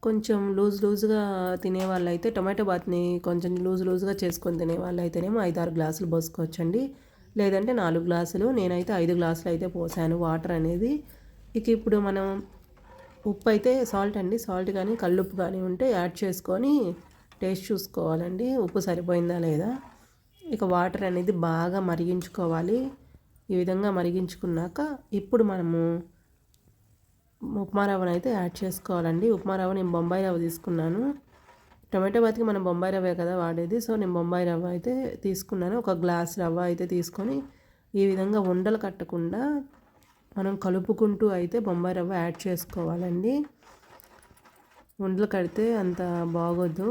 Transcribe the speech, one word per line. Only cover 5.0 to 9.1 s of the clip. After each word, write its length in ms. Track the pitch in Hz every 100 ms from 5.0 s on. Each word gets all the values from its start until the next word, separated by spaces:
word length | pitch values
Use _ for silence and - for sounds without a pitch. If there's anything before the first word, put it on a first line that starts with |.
| 175 170 185 226 185
ఐదారు 240 | 170 170 165
గ్లాసులు 300 | 156 160 180
పోసుకోవచ్చండి. 680 | 165 160 160 160 160 165 202 269 - - - - 214
లేదంటే 320 | 202 190 214 247
నాలుగు 240 | 175 170 170
గ్లాసులు, 400 | 170 170 190 220 254
నేనైతే 340 | 180 180 175 202
ఐదు 120 | 170